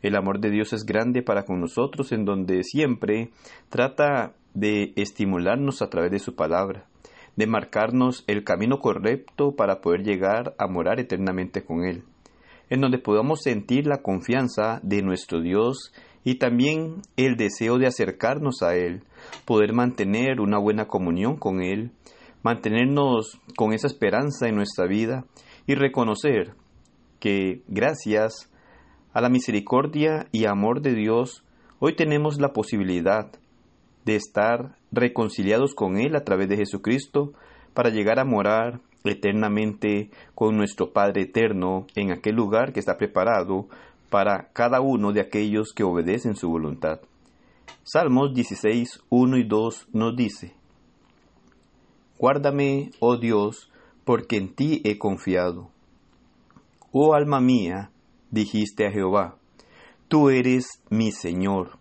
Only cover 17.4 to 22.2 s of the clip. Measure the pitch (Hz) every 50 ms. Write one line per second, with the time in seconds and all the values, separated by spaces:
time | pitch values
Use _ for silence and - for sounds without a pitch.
17.4 | 110 101 - - 113 113 120 127 131 127 120 - 110 92 92 - - 117 139 151
18.4 | 151 139 127 - - 85 87 90 90 87 87 95 - _ _ - - - - -
19.4 | _ - 120 107 107 104 113 120 123 123 123 - 101 95 101 113 123 135 131 117
20.4 | 104 101 104 104 101 107 107 110 107 - - 101 90 85 85 90 101 120 151 151
21.4 | - 107 95 92 90 90 98 104 113 120 - _ _ - - -